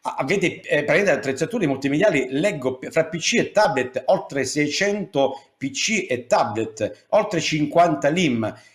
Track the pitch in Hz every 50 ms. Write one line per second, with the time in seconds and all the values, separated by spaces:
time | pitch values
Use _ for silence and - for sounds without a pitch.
0 | _ - - - 147 135 185 196 180 160 - - - - - 147 147 151 147 175
1 | 202 185 147 139 135 135 135 131 160 160 - 240 202 143 135 127 - 139 139 151
2 | 190 214 165 139 127 127 135 139 165 208 185 147 127 131 127 - - 120 - 165
3 | 156 160 170 165 - - 226 233 170 - - 208 214 190 147 131 123 127 - 127
4 | - - 139 143 131 - 135 139 131 - - 147 147 147 143 - 190 202 202 208
5 | 185 - - 143 139 127 - - - _ _ _ - 135 139 - - - 220 180
6 | - - 127 123 120 - - 190 139 113 107 107 113 107 - - 107 98 - -
7 | _ _ - 208 214 214 - 165 160 - - 156 151 147 - 170 175 175 156 147
8 | - 143 151 180 185 151 120 113 110 104 - - - - _